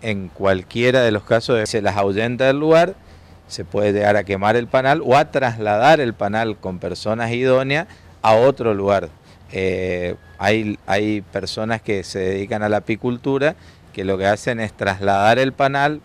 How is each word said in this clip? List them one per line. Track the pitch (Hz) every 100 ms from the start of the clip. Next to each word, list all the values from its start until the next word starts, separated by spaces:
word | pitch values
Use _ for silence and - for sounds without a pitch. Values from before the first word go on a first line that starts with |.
en | 113 98 92
cualquiera | - 95 95 90 117 123 127
de | 117
los | 104
casos | - 117 - 117
es | 107
se | 113
las | 101 101
ahuyenta | 101 98 117 120 131
del | 139
lugar, | 156 160 180 - - - - - -
se | -
puede | 87 101 104
llegar | 101 104 104
a |
quemar | 95 98 104 120
el | 113
panal | 131 135 156
o | 131 139
a | 156
trasladar | 143 123 110 107 104 139 156
el | 120
panal | - 101 110 113 101
con | 92 90
personas | 90 87 107 113 117
idóneas | 120 131 131 135 147 - - - -
a | 110
otro | 110 131 - 117
lugar. | 101 98 98 80 - - - -
Eh, | 95 95 92 92 90 87 87 - -
hay, | 98 110 104 101 -
hay | 101 107 104
personas | - 101 92 117 110 113
que | - 98
se | - 98
dedican | 92 98 101 107
a | 107
la | 104
apicultura | 104 107 123 123 139 135 147 160 - - -
que | 101
lo | 95 95
que | 98
hacen | 107 135 113
es | 107
trasladar | - 101 95 101 98 104 120
el | 135
panal, | 127 139 139 147 151